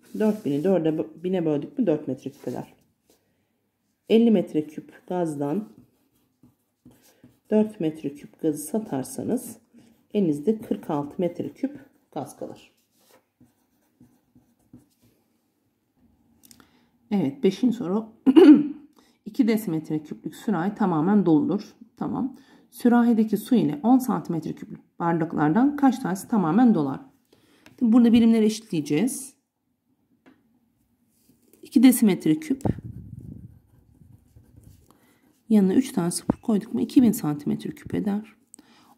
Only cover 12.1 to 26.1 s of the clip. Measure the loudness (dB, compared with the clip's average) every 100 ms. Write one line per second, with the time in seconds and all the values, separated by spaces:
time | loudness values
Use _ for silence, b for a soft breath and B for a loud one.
12.1 | -14 -14 -14 -18 -18 _ _ _ _ _
13.1 | _ _ _ _ _ _ _ _ _ _
14.1 | _ _ _ _ _ _ -20 _ _ _
15.1 | _ _ _ _ _ _ _ _ _ _
16.1 | _ _ _ _ _ b b b _ -6
17.1 | -4 -4 0 -2 0 -4 -4 -4 -6 -6
18.1 | _ 4 8 10 10 6 -8 -20 _ _
19.1 | _ -12 -2 0 0 -2 -8 -6 -8 -8
20.1 | -14 -14 -12 -6 -4 -4 -2 -2 0 2
21.1 | 2 4 2 2 -4 -8 _ -20 -12 -10
22.1 | -8 -8 B B B B -2 2 4 4
23.1 | 2 2 -2 0 0 0 0 2 2 2
24.1 | -4 -4 -8 -8 -12 -14 -18 _ -6 -2
25.1 | -2 -2 0 0 2 2 2 0 0 -4